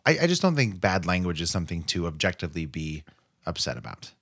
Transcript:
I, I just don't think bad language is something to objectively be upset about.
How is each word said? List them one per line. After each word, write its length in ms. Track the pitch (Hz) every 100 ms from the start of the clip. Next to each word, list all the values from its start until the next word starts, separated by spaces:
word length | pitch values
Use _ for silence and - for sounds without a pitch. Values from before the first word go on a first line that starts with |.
I, 140 | - 156
I 40 | 170
just 160 | 180
don't 140 | 190 147
think 240 | 117 92
bad 260 | 98 92 85
language 340 | 90 90 80
is 100 | 85
something 320 | 92 82 85
to 220 | 80 90 85
objectively 600 | 76 95 - 85 82 78
be 360 | 80 78 78 - _ _ _ -
upset 300 | - - 117
about. 340 | - - - _